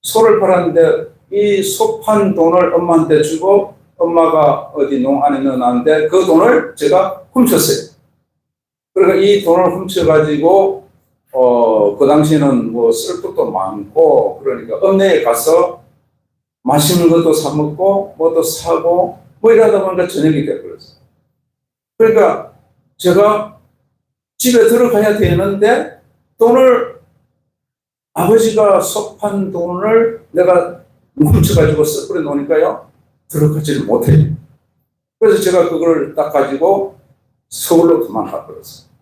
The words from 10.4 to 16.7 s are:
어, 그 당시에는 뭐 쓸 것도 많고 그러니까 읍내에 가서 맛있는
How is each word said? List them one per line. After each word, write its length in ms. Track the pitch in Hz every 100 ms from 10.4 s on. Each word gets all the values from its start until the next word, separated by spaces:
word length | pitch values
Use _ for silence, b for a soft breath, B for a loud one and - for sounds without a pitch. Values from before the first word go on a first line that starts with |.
| 160 196 196 196 - _ _ _ _
어, 640 | 131 127 120 113 110 104 101
그 100 | 139
당시에는 640 | 147 151 156 143 123 113
뭐 200 | 113 117
쓸 300 | 113 - -
것도 300 | - - -
많고 880 | 95 95 104 101 156 160 135 101 -
그러니까 340 | 135 120 113 107
읍내에 400 | 196 196 196 165
가서 600 | 120 107 156 165 180 - _ _ _ _ _ _ _ _
맛있는 460 | 127